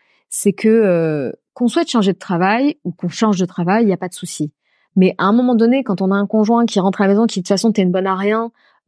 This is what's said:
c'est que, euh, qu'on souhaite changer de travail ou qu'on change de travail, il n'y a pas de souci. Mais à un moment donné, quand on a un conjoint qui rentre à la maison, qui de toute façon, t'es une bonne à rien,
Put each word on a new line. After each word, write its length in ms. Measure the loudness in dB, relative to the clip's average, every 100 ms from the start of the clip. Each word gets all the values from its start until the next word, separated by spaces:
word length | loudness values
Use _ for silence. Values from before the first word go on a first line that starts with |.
| _ _ -14
c'est 260 | -4 -2
que, 140 | 0 2
euh, 640 | 4 4 2 0 -2 -6 -10 _
qu'on 160 | -4 -2
souhaite 200 | -2 -2
changer 240 | 0 0
de 40 | -2
travail 600 | -4 -2 0 0 -2 -4
ou 80 | -8
qu'on 160 | -8 -8
change 320 | -2 0 0
de 60 | -2
travail, 380 | -2 0 2
il 40 | 0
n'y 60 |
a 40 | -2
pas 120 | -6
de 40 |
souci. 380 | -12 -12 -8 -10 _ _ _ _ 2
Mais 200 | 2 2
à 80 | 0
un 60 |
moment 240 | 2 2 2
donné, 280 | 2 2
quand 180 | -2 -2
on 100 | -2
a 40 | -2
un 120 | 0
conjoint 380 | 0 2 2 2
qui 140 | 0
rentre 220 | 0 0
à 60 | 2
la 60 |
maison, 120 | 2 0
qui 140 | -2
de 40 |
toute 40 | -2
façon, 240 | 0 0
t'es 100 | 2
une 100 | 0
bonne 140 | 0 -2
à 100 | -2
rien, 360 | -2 -2 -4 -12 _ _